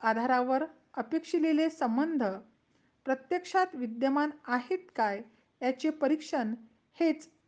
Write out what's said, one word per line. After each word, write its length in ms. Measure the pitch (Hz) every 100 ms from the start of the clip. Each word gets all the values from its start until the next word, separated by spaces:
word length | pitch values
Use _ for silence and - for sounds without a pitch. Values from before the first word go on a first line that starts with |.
आधारावर 640 | 226 220 247 254 247 262 311 - _
अपेक्षिलेले 760 | - 226 320 330 339 320 302 320
संबंध 540 | 320 247 226 320 302 208 190 - _ _ _ _ _ -
प्रत्यक्षात 600 | 262 - 359 359 370 370
विद्यमान 560 | 285 240 233 262 277 302 294 -
आहेत 420 | 247 247 370 - -
काय 260 | 214 202 233 _ _ -
याचे 280 | 254 254 311
परीक्षण 640 | 302 277 311 - 294 220 226 - _ _ -
हेच 300 | 330 311 - _